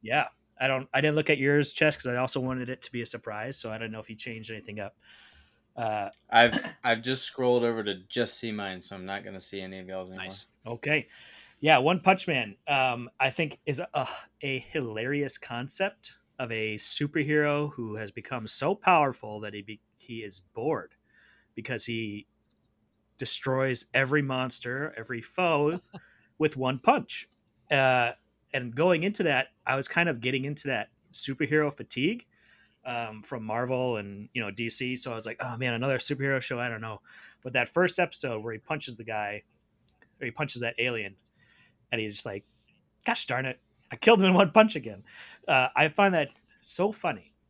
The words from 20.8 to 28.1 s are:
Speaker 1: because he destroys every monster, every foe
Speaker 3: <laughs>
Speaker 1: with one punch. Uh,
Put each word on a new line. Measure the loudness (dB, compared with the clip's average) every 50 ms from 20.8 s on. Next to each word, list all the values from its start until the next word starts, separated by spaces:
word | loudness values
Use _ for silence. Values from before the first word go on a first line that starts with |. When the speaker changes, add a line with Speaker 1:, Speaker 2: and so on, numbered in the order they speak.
| -4 -10 _ _ _ _ _ _ _ _ _ _ _ _ _
Speaker 1:
because | -12 -6 -6 -2 -2 -2
he | -2 -2 -4 -4 -6 -8 -10 -14 _ _ _ _ _ _ _ _ _ _ _ _ _ _ _ _ _ _ _
destroys | -6 -4 -4 -4 -2 -2 0 0 0 2 2 2 0 2 2
every | 0 2 4 4 2
monster, | 2 2 -2 -2 -2 -2 -4 -6 -6 -4 -6 -6 -6 -8 -8 -10
every | -10 -8 -8 -10
foe | -10 -10 -4 0 2 2 4 4 4 2 0 -2 _ _ -20 -20 -20 _
Speaker 3:
<laughs> | _ _ _ _ _ _
Speaker 1:
with | 0 0 0 0
one | -2 -2 -2 2
punch. | _ 4 4 4 2 -4 -10 -12 -12 _ _ -20 _ _ _ _ _ _
Uh, | 2 4 4 6 6 4 2 0